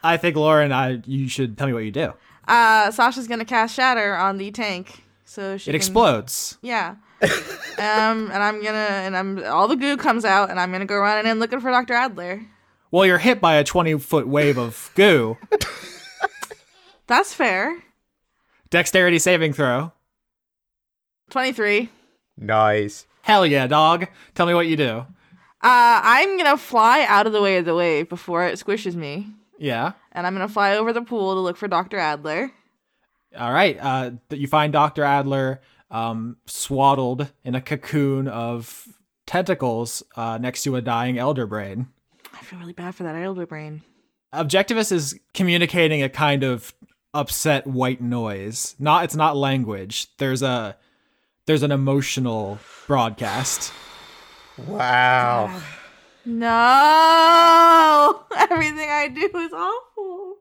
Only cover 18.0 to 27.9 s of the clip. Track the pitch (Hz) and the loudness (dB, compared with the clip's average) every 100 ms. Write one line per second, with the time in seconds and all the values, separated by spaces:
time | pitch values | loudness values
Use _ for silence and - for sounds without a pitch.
18 | _ _ _ _ _ _ _ 170 170 185 | _ _ _ _ _ _ _ -2 2 2
19 | 180 170 180 180 160 139 139 123 165 _ | 4 2 2 2 2 0 0 0 -4 _
20 | _ _ _ _ _ _ _ _ _ _ | _ _ _ _ _ _ _ _ _ _
21 | _ _ _ 262 254 233 208 208 233 _ | _ _ _ -4 -2 0 0 0 -2 _
22 | _ _ _ - 104 110 110 107 104 - | _ _ _ -14 -2 2 4 2 -2 -8
23 | _ _ - 214 175 143 127 151 156 170 | _ _ 2 2 4 2 2 4 4 2
24 | 180 _ - - 175 175 170 156 135 113 | -2 _ -20 -2 2 2 0 0 -2 -2
25 | 131 - _ _ _ _ 233 247 240 226 | -10 -20 _ _ _ _ 4 6 6 6
26 | 220 247 381 381 311 285 - 240 226 277 | 4 4 4 2 2 2 0 4 4 4
27 | 285 208 214 214 202 190 170 170 175 | 4 4 4 2 2 2 0 0 2